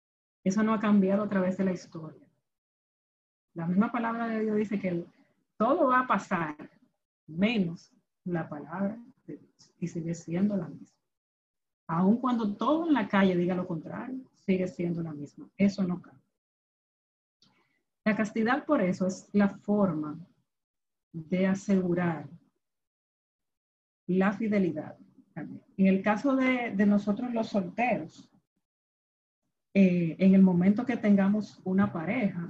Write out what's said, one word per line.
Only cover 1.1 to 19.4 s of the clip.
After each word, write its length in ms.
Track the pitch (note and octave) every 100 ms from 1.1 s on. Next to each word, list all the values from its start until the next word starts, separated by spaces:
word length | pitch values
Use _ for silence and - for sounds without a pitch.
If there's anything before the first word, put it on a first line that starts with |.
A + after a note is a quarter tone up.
| G3+
a 40 | G#3
través 300 | G3 F#3 F#3
de 60 |
la 80 | F#3+
historia. 540 | F3 - E3 D#3 - _ _ _ _ _ _ _ _ _ _ _ _ _
La 120 | E3 E3
misma 240 | F#3 A#3
palabra 380 | A#3+ A3+ A#3 A#3
de 120 | A3
Dios 160 | A3 G#3+
dice 220 | G#3+ G3+
que 100 | F#3
el, 180 | F3 - _ _ _ _ -
todo 300 | A3+ F4 C4+
va 120 | B3+
a 60 | B3+
pasar, 500 | G3+ - F3+ D#3 D3+ - _ _ _ _ _ -
menos 640 | D#3+ G#3 A3+ E3+ E3+ _ _ _ _
la 240 | F3+ E3+ -
palabra 480 | D3 D3 F3 G3+ A#3 - _ -
de 120 | D3
Dios. 340 | _ _ _ -
Y 80 | E3+
sigue 260 | E3+ D#3+
siendo 420 | E3+ - E3+ G#3 G3
la 120 | D3
misma. 300 | - - _ _ _ _ _ _ _ _ _ -
Aun 300 | E3 F#3+ B3
cuando 360 | B3+ A#3 G#3
todo 320 | G3+ A#3 D#4 E4+
en 80 |
la 140 | B3+ G3+
calle 280 | G3 G3 F3
diga 180 | F3
lo 120 | F3+ F3+
contrario, 560 | D#3+ - G#3 B3 C4 -
sigue 340 | _ - F#3 F3+
siendo 340 | - F3 E3+
la 100 | E3
misma. 360 | D3 C#3+ - - -
Eso 260 | G3+ G3+
no 160 | F3+ F3+
cambia. 220 | - _ _ _ _ _ _ _ _ _ _ _ _ _ _ _ _ _ _ _
La 100 | G#3+
castidad, 500 | G#3 - A3+ A3 C#4+
por 160 | - D4
eso, 280 | F3+ F#3 F#3
es 200 | - -
la 160 | G3+